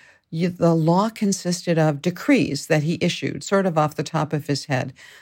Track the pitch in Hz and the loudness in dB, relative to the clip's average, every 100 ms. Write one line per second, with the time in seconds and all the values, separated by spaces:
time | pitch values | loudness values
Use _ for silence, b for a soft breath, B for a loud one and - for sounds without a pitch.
0 | b b _ 160 175 180 170 165 160 175 | b b _ -4 -2 2 2 4 4 4
1 | 220 220 202 190 180 175 - 165 156 143 | 2 0 -2 0 -2 -4 0 2 2 0
2 | 180 175 - 262 143 135 - 156 147 165 | -4 -2 2 4 4 -2 0 0 2 0
3 | 175 - - - - 196 190 160 151 - | -2 -2 -6 -6 0 0 2 0 0 -2
4 | - 156 151 151 139 139 - 131 127 - | -4 -4 -2 -4 -2 -4 -2 -4 -4 -10
5 | B B | B B